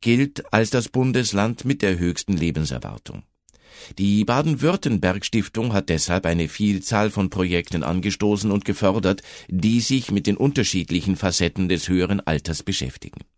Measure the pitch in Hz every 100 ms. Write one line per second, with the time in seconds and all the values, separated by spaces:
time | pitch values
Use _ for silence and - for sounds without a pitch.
0 | - 120 143 - - 107 110 127 113 131
1 | 127 123 117 101 107 117 123 139 104 90
2 | 87 85 - 95 82 78 76 62 50 52
3 | - 50 - _ _ _ _ - - -
4 | 98 101 104 123 151 147 151 185 - 107
5 | 90 95 - 113 101 110 120 104 92 82
6 | - 87 82 82 80 - 104 98 - 110
7 | 107 104 95 92 92 87 85 87 65 90
8 | 92 95 104 104 104 101 98 98 101 101
9 | 95 95 - - - 92 101 117 117 131
10 | 123 101 98 101 139 139 107 95 85 87
11 | 98 95 98 87 85 - 92 90 - 90
12 | 90 98 - 78 - 80 - - 64 -
13 | - - -